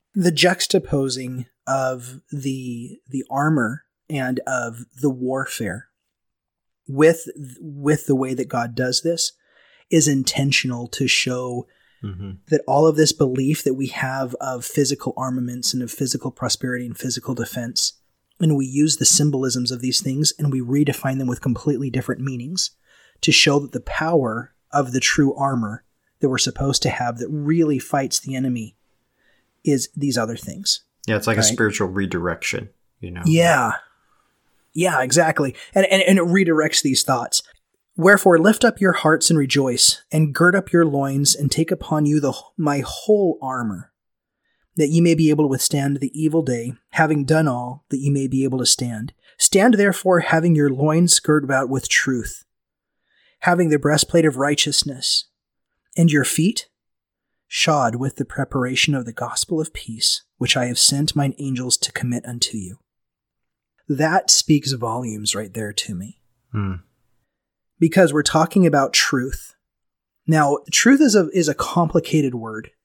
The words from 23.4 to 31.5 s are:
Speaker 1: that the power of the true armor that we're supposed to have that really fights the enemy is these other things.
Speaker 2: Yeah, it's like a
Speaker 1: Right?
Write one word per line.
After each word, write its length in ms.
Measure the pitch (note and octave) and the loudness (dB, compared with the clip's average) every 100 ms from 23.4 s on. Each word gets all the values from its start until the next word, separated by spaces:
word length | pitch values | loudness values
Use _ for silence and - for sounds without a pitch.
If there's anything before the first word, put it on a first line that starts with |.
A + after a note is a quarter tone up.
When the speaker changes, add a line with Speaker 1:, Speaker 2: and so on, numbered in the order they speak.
| - C#3+ | 4 2
Speaker 1:
that 140 | C#3+ | 0
the 80 | B2 | -10
power 760 | - - D#3+ E3 A#2+ A2 A#2+ _ _ | -8 -4 0 0 0 -4 -10 _ _
of 200 | - C3 | -2 0
the 80 | B2+ | 0
true 340 | - - C#3 | 0 2 2
armor 500 | - C#3 C3 G#2+ A2 _ _ _ - | 2 -2 -2 -4 -8 _ _ _ -2
that 100 | C#3+ | -2
we're 80 | C3 | 0
supposed 460 | C#3 - C#3 C3 | -4 -2 -2 0
to 60 | - | -2
have 280 | - B2 A#2 | -4 -6 -6
that 120 | A#2+ | -8
really 500 | D3 D3 E3 D#3 C3+ | -6 0 2 2 0
fights 400 | - C#3+ C3+ - | -2 -2 -2 -4
the 160 | C3+ C3 | -6 -4
enemy 400 | C3 B2 A2 _ _ _ _ _ _ _ _ _ | -2 -4 -6 _ _ _ _ _ _ _ _ _
is 260 | - C#3 - - | 0 0 -2 -6
these 220 | C#3+ B2 | -4 -2
other 200 | A2+ A2+ | -4 -8
things. 460 | - F#3 G3+ - _ _ - | -12 -8 -4 -4 _ _ -4
Speaker 2:
Yeah, 80 | G#2+ | -2
it's 120 | A#2 | 0
like 100 | G#2+ | 0
a 20 | |
Speaker 1:
Right? 140 | - | 0